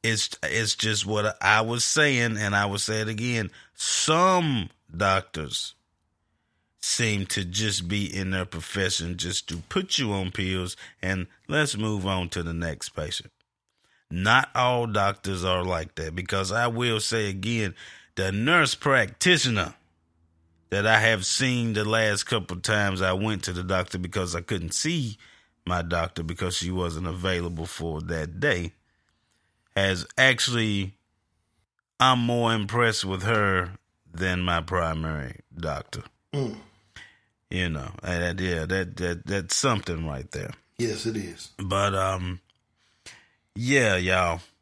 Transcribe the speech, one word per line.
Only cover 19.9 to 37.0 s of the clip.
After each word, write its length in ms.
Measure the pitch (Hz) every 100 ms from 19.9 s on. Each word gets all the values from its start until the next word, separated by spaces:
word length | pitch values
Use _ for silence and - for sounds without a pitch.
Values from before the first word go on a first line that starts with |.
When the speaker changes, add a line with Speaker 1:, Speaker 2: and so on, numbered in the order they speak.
| _ _ _ _ _ _ _ _
Speaker 1:
that 160 | 98 104
I 120 | 110
have 240 | 113 110
seen 500 | 92 - 131 123 117
the 100 | 107
last 400 | 107 113 110 101
couple 320 | - 117 87 87
times 440 | - 107 101 92
I 120 | 92
went 320 | 95 107 101
to 80 | 98
the 100 | 90
doctor 360 | 90 95 90 92
because 360 | 90 98 90
I 60 | 85
couldn't 340 | 85 101 82
see 440 | - 156 170 120 107 - - _ _
my 180 | - 90
doctor 420 | 85 85 82 -
because 320 | 82 85 92 85
she 160 | 87
wasn't 340 | 92 87 78 87
available 600 | 92 92 92 87 82 82
for 340 | - 82 78
that 380 | 82 82 80 82
day 320 | 147 92 104 _ _ _ _ _ _ _ _ _ _ -
has 280 | 98 90 - -
actually, 760 | 131 123 - 120 110 101 95 - _ _ _ _ _ _ _ _ _ _
I'm 180 | 131 123
more 340 | 117 120 117
impressed 520 | 113 101 120 117 107
with 180 | 95 95
her 480 | 104 113 101 95 90 95 _ _ _
than 300 | 85 92 90
my 180 | 90 85
primary 800 | 80 92 82 80 80 78 64 - - -
doctor. 460 | 80 71 - - - _ _
Speaker 2:
Mm. 220 | 143 127 - - _ _ -